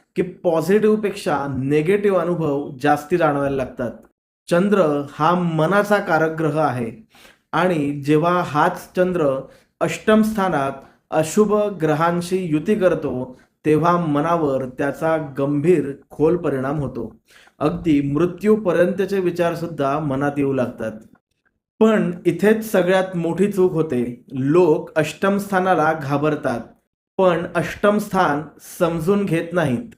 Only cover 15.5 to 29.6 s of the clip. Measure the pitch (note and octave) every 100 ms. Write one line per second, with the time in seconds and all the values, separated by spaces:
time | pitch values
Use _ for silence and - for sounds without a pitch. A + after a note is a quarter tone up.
15.5 | D3 D#3+ E3+ C3+ C#3 _ - D3+ F3 D#3+
16.5 | C3+ C3 D3+ C3 - A3 - _ - _
17.5 | - C#3+ F3 F3 C#3+ C#3+ C#3+ F3 F3+ G#3
18.5 | G#3+ G3 E3 F3+ F#3 F#3 G3 F3 F3 E3+
19.5 | E3 E3 D3+ C3+ D3 D#3 C3+ C#3+ C#3+ C#3
20.5 | C3 A#2+ - A2 G#2+ - _ _ _ _
21.5 | _ _ - A3 G#3 F3 F3 - E3 G3+
22.5 | A3 A3 F#3+ F3+ F#3+ F#3 F3 E3 E3 G3+
23.5 | F#3+ F#3 D#3+ D#3 B2 A#2+ B2 - C3+ C#3
24.5 | E3+ F3 E3 - D#3+ D#3 - G3 G3+ -
25.5 | F#3 F#3+ F3 D3+ D#3+ C#3 C#3+ D3+ D3 C3+
26.5 | A#2 - _ _ _ _ - F#3 E3+ E3+
27.5 | F3 E3 - G#3 G#3 G#3+ F#3+ E3+ D3 D#3
28.5 | - - - E3+ E3 D#3 G3+ G3+ E3 E3+
29.5 | F3